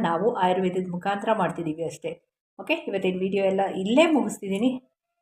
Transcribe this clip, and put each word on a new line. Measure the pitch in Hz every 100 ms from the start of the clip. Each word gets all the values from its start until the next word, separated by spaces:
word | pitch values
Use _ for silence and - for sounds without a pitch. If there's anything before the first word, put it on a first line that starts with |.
ನಾವು | 185 165 214 240
ಆಯುರ್ವೇದದ | 185 185 185 185 185
ಮುಖಾಂತರ | 175 196 202 220
ಮಾಡ್ತಿದ್ದೀವಿ | 214 165 160 160 156 160
ಅಷ್ಟೇ. | - 165 165 _ _ _ -
ಓಕೆ, | 190 330 254
ಇವತ್ತಿನ | 196 185 185
ವಿಡಿಯೋ | 196 196 190
ಎಲ್ಲ | 190 196 185
ಇಲ್ಲೇ | 190 254 330
ಮುಗಿಸ್ತಿದ್ದೀನಿ. | 285 208 - 196 196 254 254 - _ _ _